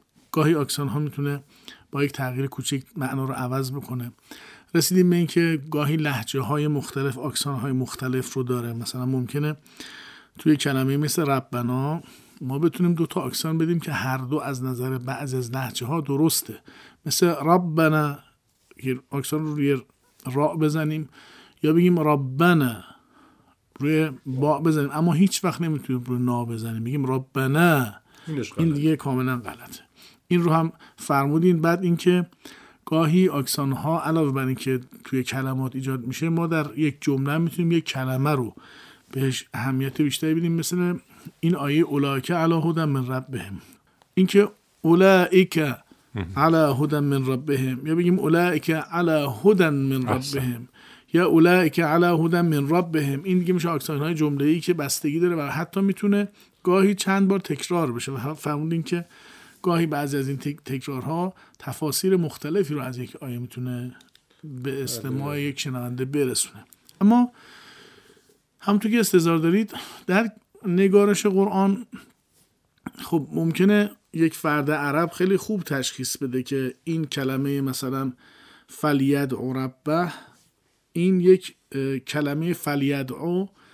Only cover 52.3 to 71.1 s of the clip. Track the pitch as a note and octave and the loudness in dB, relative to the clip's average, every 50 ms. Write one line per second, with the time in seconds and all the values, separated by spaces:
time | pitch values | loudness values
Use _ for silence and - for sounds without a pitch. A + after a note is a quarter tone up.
52.3 | F3 F3 F3 E3+ D3+ C#3+ C#3+ C#3 E3 F3 F3 E3+ D#3+ D#3 C#3+ C#3 C#3 C3+ E3 F#3+ | 2 2 2 2 2 0 0 2 2 2 2 0 0 -2 0 0 -2 -4 -2 0
53.3 | F#3 F#3 F3 F3 F#3 F3 D#3 E3+ E3 C#3+ - - D3+ C#3 D3 E3 E3+ D3+ D#3 D3 | 0 2 2 2 0 0 0 0 -2 -2 -4 -4 -4 -2 -2 -2 0 0 0 0
54.3 | C#3+ C#3 C#3+ D3+ E3 F3 - F3+ F3 D#3 C#3+ C3+ - - - D3+ D3 E3 F3 F3+ | 0 2 2 2 2 2 0 0 -2 -2 -2 -4 -4 -4 -2 -2 0 0 0 0
55.3 | F3 D#3+ C#3+ C#3 C3 D3 F3 - - G3 G3 G3 F#3+ - G#3 G#3 G3+ G3+ G3+ G3+ | 0 -2 -4 -4 -4 -6 -6 -4 -2 0 0 0 0 0 0 0 2 2 0 -2
56.3 | - _ _ _ _ _ - F#3 F3+ G3 F#3+ G3+ G3+ F#3 - G3 F#3+ G3 G3 F#3+ | -6 _ _ _ _ _ 0 2 4 4 4 4 2 0 0 0 2 2 2 2
57.3 | G3+ G3 - - D3+ B2+ - - F3 E3+ D#3+ C3 A#2 A#2+ - C3+ C#3 B2 A2+ C#3+ | 2 0 -2 -4 -6 -6 -4 -2 -2 0 0 0 -2 -4 -6 -6 -8 -6 -6 -8
58.3 | D#3 D3 - D3+ D3 D3 D#3 D#3+ E3 E3 D#3 - F3 F3 E3+ - - - - - | -8 -6 -6 -4 -4 -2 -2 -2 -2 -4 -2 -2 -4 -4 -4 -8 -14 -20 -20 -20
59.3 | - - - - - _ - F3+ E3+ E3 E3+ D#3 D3+ C#3+ D3 C#3 C#3+ C#3+ C3+ C3+ | -20 -20 -20 -20 -20 _ -2 0 2 2 0 0 -2 -2 -2 -2 -2 -4 -4 -4
60.3 | C#3 B2+ - C#3+ D3 D#3+ _ - C#3 C3+ - - C#3 C3 B2 C#3 D#3+ E3+ F3 F#3+ | -6 -6 -6 -6 -8 -8 _ -8 -8 -8 -8 -8 -8 -8 -6 -4 -4 -4 -4 -4
61.3 | - - - _ _ _ - C#3 - - D#3 D3+ C3+ - - F#3+ F#3+ F#3 E3 C#3+ | -6 -10 -18 _ _ _ -12 -12 -8 -6 -4 -4 -2 0 2 2 2 2 2 -2
62.3 | - - - D3 E3 G3+ F#3 C3+ D3+ C#3+ B2+ B2+ B2+ B2 B2 A#2 - - D3 C3 | -4 -8 -8 -2 -2 -2 0 -2 -4 -6 -6 -6 -8 -8 -10 -12 -12 -12 -12 -10
63.3 | A#2+ B2 B2 A#2+ - B2+ B2+ B2+ B2 A#2+ B2 B2 A#2+ - _ _ _ _ _ _ | -8 -8 -10 -10 -10 -10 -8 -8 -8 -8 -8 -10 -14 -18 _ _ _ _ _ _
64.3 | _ _ - D3+ C3+ B2+ B2 C#3 C3 C#3 C3+ B2 B2 A#2 A2 C3 B2+ C3+ C#3 C#3+ | _ _ -18 -16 -14 -10 -8 -6 -6 -6 -6 -6 -8 -8 -6 -6 -6 -4 -4 -4
65.3 | D3 C#3+ C#3+ C#3+ C#3 - - C#3 B2+ B2 A#2+ B2 B2 B2 C3 C3 C#3+ D3 C#3 B2+ | -4 -4 -4 -4 -6 -6 -6 -6 -6 -6 -6 -8 -6 -6 -6 -4 -2 0 0 0
66.3 | A2+ - - - - G#2+ - _ - _ _ _ _ - G3 G#3 A#3 A#3+ B3 B3 | 0 -2 -4 -6 -8 -14 -20 _ -20 _ _ _ _ 2 4 6 6 6 4 2
67.3 | - - - - - - - - - - - - - - _ _ _ _ _ _ | 0 -8 -20 -20 -20 -20 -20 -20 -20 -20 -20 -20 -20 -20 _ _ _ _ _ _
68.3 | _ _ _ _ _ _ - G3+ G3+ G3+ - A3 A3 A#3+ G#3 - - F3+ E3 E3+ | _ _ _ _ _ _ -2 0 2 2 2 2 2 2 2 4 4 4 4 4
69.3 | E3 E3 D#3 E3 F3 G#3+ A3 - - - - - - - - - F3+ G3+ A#3 G#3+ | 4 2 2 4 2 2 2 -2 -6 -12 -14 -16 -18 -10 -2 0 2 2 2 0
70.3 | - - _ _ _ - - G3 F3 F#3 G3 G3 F#3 G3+ G3+ G#3 | -4 -10 _ _ _ -10 -4 0 2 4 4 6 6 6 4 4